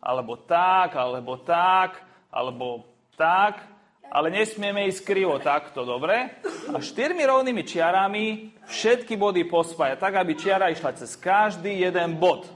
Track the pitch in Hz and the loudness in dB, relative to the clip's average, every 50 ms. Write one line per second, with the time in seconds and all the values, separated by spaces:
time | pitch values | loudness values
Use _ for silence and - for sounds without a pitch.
0 | - - 127 131 123 110 120 120 - - 175 170 180 185 185 190 185 175 - 143 | -4 -2 -4 -4 -4 -6 -10 -12 -4 0 2 2 4 4 4 4 2 2 0 -2
1 | 127 127 123 127 123 123 127 127 - - 170 170 175 185 185 190 185 180 185 - | -2 -2 -4 -6 -6 -8 -10 -10 -2 0 2 2 4 4 4 4 2 0 -4 -12
2 | - - _ _ _ _ - - 123 127 127 123 127 123 120 117 - - _ _ | -20 -20 _ _ _ _ -6 -4 -4 -4 -4 -6 -8 -8 -8 -8 -12 -18 _ _
3 | _ _ _ - 156 160 175 185 202 208 208 - - - - _ _ _ _ _ | _ _ _ 0 2 4 4 4 4 2 0 -4 -16 -20 -20 _ _ _ _ _
4 | _ - - 143 151 160 180 202 220 214 220 214 202 202 202 202 202 190 185 190 | _ -2 0 0 0 2 0 0 -2 -2 -2 -6 -6 -4 -2 -2 -2 -2 -4 -4
5 | - - 202 190 190 180 147 139 139 151 143 151 147 - - 139 123 123 123 123 | -4 -2 0 0 2 0 0 0 0 0 0 0 -2 -4 -8 -8 -4 -4 -4 -4
6 | 139 165 202 233 254 - - - - - - - - - 294 - - - - - | 0 0 0 0 0 -6 -10 -10 -10 -10 -10 -10 -10 -8 -8 -8 -8 -8 -4 -4
7 | 247 311 359 349 302 269 262 262 262 262 247 208 156 - - 170 165 170 180 190 | -2 -2 0 0 2 4 4 4 2 2 -2 -4 -6 -4 -2 0 2 2 4 2
8 | 196 196 202 208 214 220 214 214 - - _ - - - - - - 214 240 240 | 2 0 0 -2 -4 -4 -4 -8 -12 -18 _ -20 -18 -12 -10 -2 2 2 2 2
9 | 240 - 208 196 196 208 190 180 165 170 175 170 165 165 - - 156 135 135 135 | 2 -6 -2 0 0 2 2 2 0 2 2 0 0 0 -2 -2 0 0 0 0
10 | 185 196 196 196 185 170 156 151 - 196 190 190 190 175 160 - - 135 127 - | -2 0 2 0 0 0 -2 -2 0 0 2 2 2 2 0 0 -4 -6 -6 -6
11 | 127 117 - - - 175 190 202 214 214 190 170 170 202 202 190 180 180 175 180 | -12 -14 -14 -8 -2 2 4 4 4 2 0 -4 -6 -6 -2 0 0 0 2 0
12 | 170 170 165 160 170 180 147 - - - - | 0 0 0 4 4 4 4 2 -2 -18 -20